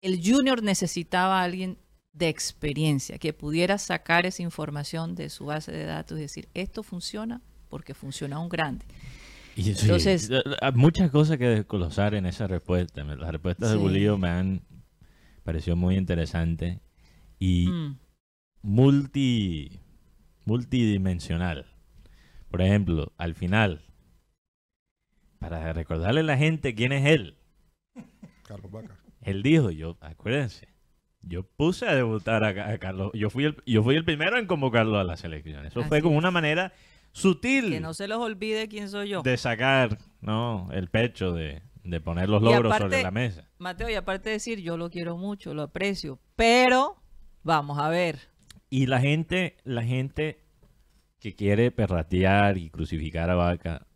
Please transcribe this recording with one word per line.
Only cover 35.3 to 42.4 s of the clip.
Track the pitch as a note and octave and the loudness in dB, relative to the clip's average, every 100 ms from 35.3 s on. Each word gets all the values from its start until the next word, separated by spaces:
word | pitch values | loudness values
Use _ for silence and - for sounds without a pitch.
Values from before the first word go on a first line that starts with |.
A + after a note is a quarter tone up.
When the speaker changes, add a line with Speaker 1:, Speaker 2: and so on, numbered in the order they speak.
| D#2 D#2 D2 D2+ | -12 -12 -14 -10
Speaker 2:
Eso | A#2+ | -6
fue | A#2 D3+ | 0 2
Speaker 1:
Así | |
Speaker 2:
como | E3 D3 | 4 2
Speaker 1:
es. | |
Speaker 2:
una | F3 | 2
manera | F3 D#3 D#3 F#3 _ _ _ _ | 0 0 0 -2 _ _ _ _
sutil | - F#3+ F3+ A#3+ C4+ A3+ | 0 2 2 2 0 0
Speaker 1:
Que | D#3 | -4
no | D#3+ | -6
se | D#3+ G3 | -8 -6
los | A3+ | -4
olvide | A#3 G#3 G#3+ G#3+ A3 | -4 -6 -6 -4 -6
quién | G#3 G3+ | -10 -10
soy | G3+ G3+ | -8 -6
yo. | G3 | -4
Speaker 2:
de | C3 B2 | -2 -2
sacar, | B2+ A2+ C3 C3+ B2 G2+ - _ | -2 0 2 4 2 -2 -10 _
¿no? | - A2 A#2+ A2 F2+ | -4 -2 -2 -4 -6
el | F2 F2+ | -6 -2
pecho, | A2+ A#2 - F#2 | 0 0 0 -4
de, | F2 D#2 D2+ - - | -2 -4 -10 -16 -18
de | - E2+ | -8 -6
poner | D#2 E2+ F#2+ | -4 -2 2
los | G#2+ | 4